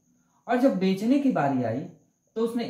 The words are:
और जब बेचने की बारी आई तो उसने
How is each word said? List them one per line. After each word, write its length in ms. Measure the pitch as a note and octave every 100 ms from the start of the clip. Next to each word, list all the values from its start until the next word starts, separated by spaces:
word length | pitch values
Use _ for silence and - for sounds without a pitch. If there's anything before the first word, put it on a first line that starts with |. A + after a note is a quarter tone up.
| _ _ _ _ -
और 120 | B3
जब 200 | C4 F#3+
बेचने 400 | F#3+ F#3+ A3+ C#4+
की 120 | C#4
बारी 300 | F3+ C#3+ C3
आई 160 | A#2 A#2+ F3 - _ _ _ A3
तो 60 |
उसने 220 | A3+ A#3+ A3+